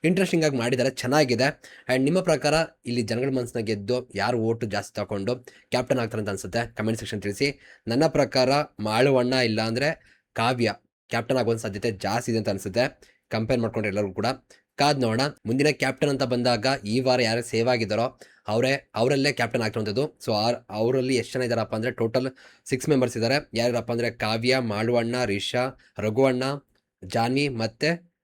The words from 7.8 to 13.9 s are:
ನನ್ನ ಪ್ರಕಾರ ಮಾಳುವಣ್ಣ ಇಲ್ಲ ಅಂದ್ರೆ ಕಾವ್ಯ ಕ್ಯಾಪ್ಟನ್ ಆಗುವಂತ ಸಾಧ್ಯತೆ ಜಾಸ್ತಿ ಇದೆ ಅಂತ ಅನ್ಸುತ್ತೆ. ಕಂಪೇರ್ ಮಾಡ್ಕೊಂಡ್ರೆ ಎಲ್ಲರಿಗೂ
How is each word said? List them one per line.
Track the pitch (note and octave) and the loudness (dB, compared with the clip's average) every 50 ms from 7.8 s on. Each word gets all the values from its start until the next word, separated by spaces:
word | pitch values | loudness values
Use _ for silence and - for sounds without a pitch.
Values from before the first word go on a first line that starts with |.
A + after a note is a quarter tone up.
| _ - | _ -2
ನನ್ನ | A#2 B2+ D#3 D#3+ | 0 2 2 2
ಪ್ರಕಾರ | D#3 D#3 C#3 A#2 - C3 B2+ B2 C3+ C#3+ D3+ - _ - | 4 2 2 2 2 2 2 4 4 2 0 -2 _ -8
ಮಾಳುವಣ್ಣ | G#2 G#2+ G#2+ A2+ C3 C#3+ C3+ B2+ B2 B2 C3 | -4 -2 2 2 4 4 4 4 2 2 2
ಇಲ್ಲ | C3 B2+ A#2 G#2+ G#2+ | 2 2 2 2 0
ಅಂದ್ರೆ | A2 A2+ A2+ B2 C3+ D3+ E3 - _ _ _ _ _ _ _ | 0 -2 -2 -2 -2 -2 -4 -6 _ _ _ _ _ _ _
ಕಾವ್ಯ | A#2+ A2+ A#2+ C3 B2 A#2 G#2+ G2 - _ _ _ _ _ _ | 0 0 2 2 2 2 0 0 -4 _ _ _ _ _ _
ಕ್ಯಾಪ್ಟನ್ | - A#2 A2+ - C3+ C3 | -4 -4 -2 0 0 0
ಆಗುವಂತ | A#2+ A2+ A#2 A2+ | 2 0 0 -2
ಸಾಧ್ಯತೆ | - A2 G2 G#2 F#2+ A#2+ | -2 -6 -6 -4 -4 -4
ಜಾಸ್ತಿ | A2 F#2 - G2 G2+ A#2+ A#2+ - | -4 -2 -4 -2 -2 -2 -2 0
ಇದೆ | A2+ A2 | -2 0
ಅಂತ | G#2+ G#2 | 0 -2
ಅನ್ಸುತ್ತೆ. | G2 G2 - G#2 F2+ A#2 B2 D3+ - _ - _ _ _ _ _ | -4 -2 -4 -4 0 0 0 0 -2 _ -20 _ _ _ _ _
ಕಂಪೇರ್ | - A2 A2+ A2 C3 A#2+ | -4 -4 0 0 0 0
ಮಾಡ್ಕೊಂಡ್ರೆ | A2+ A2 - A#2 G#2 | 0 -2 -2 -2 -4
ಎಲ್ಲರಿಗೂ | G#2+ | -2